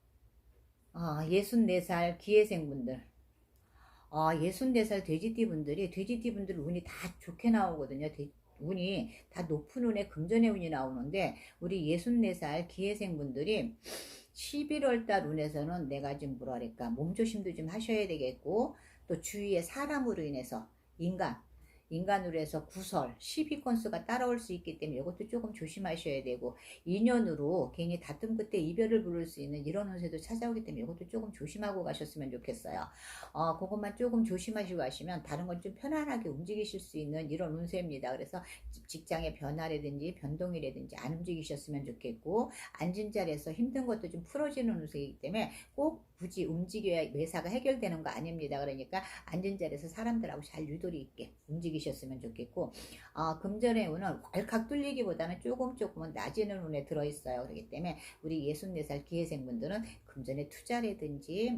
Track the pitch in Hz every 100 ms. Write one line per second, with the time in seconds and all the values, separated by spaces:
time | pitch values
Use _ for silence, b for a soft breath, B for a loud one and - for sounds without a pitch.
0 | _ _ - _ - - - _ _ 165
1 | 170 151 160 185 202 233 202 180 175 175
2 | 175 175 - 208 214 175 151 139 123 127
3 | - - - _ _ _ b b b b
4 | b 151 160 160 165 185 262 240 220 196
5 | 180 160 214 226 226 160 143 156 185 185
6 | 196 240 233 202 190 175 147 175 175 -
7 | 180 - - 170 233 226 185 160 131 135
8 | 151 151 143 - _ - 147 190 180 196
9 | 226 B B - 165 151 - 254 240 208
10 | 196 156 165 226 226 196 170 147 131 131
11 | 135 190 156 - B B 175 190 151 170
12 | 240 240 220 170 151 156 170 - 196 208
13 | 196 156 143 127 165 214 117 - B B
14 | B B B - - 294 294 302 277 240
15 | 226 196 151 156 151 151 151 180 139 139
16 | 139 143 143 127 131 120 117 - 120 120
17 | 160 175 226 214 185 160 160 202 226 220
18 | 196 156 127 131 143 202 294 B B B
19 | - 170 - 208 202 180 175 269 285 285
20 | 247 175 151 139 127 113 113 b b -
21 | 175 185 160 233 - - b b b 165
22 | 185 196 180 160 156 156 - 185 185 180
23 | 123 - - - 311 294 254 233 226 226
24 | 226 247 247 240 - 175 170 160 156 135
25 | 165 175 220 240 220 - 160 202 185 170
26 | 165 135 131 123 123 - B B 170 190
27 | 226 247 196 156 147 175 123 - 170 175
28 | - 147 220 226 214 196 156 175 220 220
29 | 175 170 160 - 143 147 143 185 208 180
30 | 175 160 160 226 240 226 226 151 117 175
31 | 175 226 214 - 147 208 208 190 170 147
32 | 143 156 135 123 123 120 - 76 - B
33 | B B B 147 165 160 185 214 202 -
34 | 247 226 220 185 226 214 185 175 131 -
35 | 160 175 - 147 180 175 196 - 277 311
36 | 294 233 196 139 175 214 208 196 - 156
37 | 147 156 156 160 175 160 170 185 175 139
38 | 139 131 143 180 175 B B - - 160
39 | - 165 160 156 139 151 160 151 143 143
40 | 156 180 143 156 180 170 135 131 131 -
41 | 131 165 175 165 151 143 - 143 135 117
42 | 127 113 151 208 - B B - 165 185
43 | 214 214 170 147 - 160 240 262 247 220
44 | 175 170 - 285 294 285 233 180 156 147
45 | 139 - 139 214 190 B B - 302 320
46 | - - 175 190 156 165 185 214 196 170
47 | 151 143 160 170 170 233 269 262 208 165
48 | 151 113 160 165 147 139 143 135 127 190
49 | 190 B - 165 196 196 160 143 160 170
50 | 226 233 226 143 147 156 156 160 185 165
51 | 131 - - - - 160 170 156 147 -
52 | 131 131 117 - 120 - 123 B B B
53 | B - 160 160 196 214 240 226 185 160
54 | 190 - - 180 220 226 226 294 285 277
55 | 208 165 165 180 240 254 254 262 196 160
56 | 160 147 113 220 208 196 160 147 143 156
57 | 147 147 131 123 135 107 - 139 175 147
58 | B B 156 160 139 151 190 175 147 143
59 | - 170 165 151 127 117 139 208 226 B
60 | - 139 127 139 143 - - 240 226 190
61 | 151 143 147 175 233